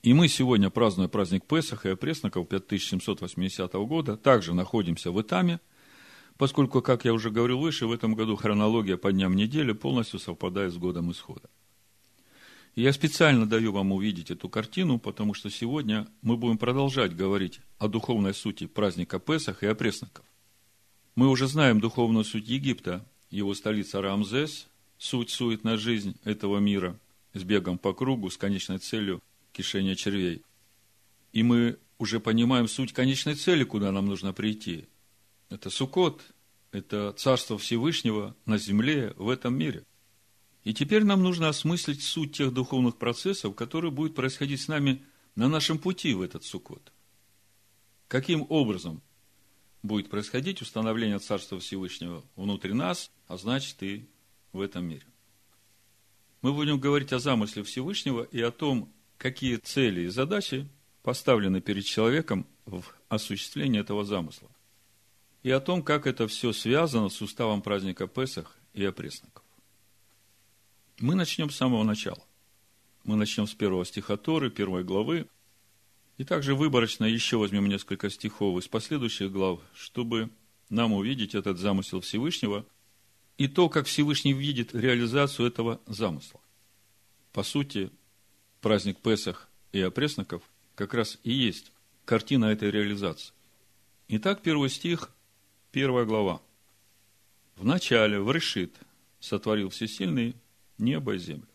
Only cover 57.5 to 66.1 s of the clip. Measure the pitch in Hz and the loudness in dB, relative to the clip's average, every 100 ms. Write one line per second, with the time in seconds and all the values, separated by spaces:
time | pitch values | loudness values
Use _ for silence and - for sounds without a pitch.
57.5 | - 101 - 135 208 143 120 - 120 117 | -6 -8 -6 -6 -4 -2 -4 -4 -2 -2
58.5 | 120 147 127 - _ _ _ 135 131 131 | 0 -2 -2 -4 _ _ _ -8 -4 -4
59.5 | 117 - 143 120 90 87 107 139 202 - | -4 -4 2 2 2 -2 -2 -2 -2 -2
60.5 | 135 143 _ _ _ - 123 - 120 98 | -6 -8 _ _ _ -6 -2 2 4 4
61.5 | 92 - 98 95 - 113 147 156 98 - | 0 0 -4 -2 2 2 2 0 -4 -4
62.5 | _ - 90 - - _ 107 - 101 - | _ -14 -14 -14 -20 _ -6 -4 -8 -8
63.5 | 143 143 110 101 104 101 101 80 - - | -4 0 0 0 -4 -2 -4 -4 -12 -20
64.5 | _ _ _ _ _ _ _ _ _ 127 | _ _ _ _ _ _ _ _ _ 0
65.5 | 135 135 180 143 147 143 | 0 2 -2 2 0 0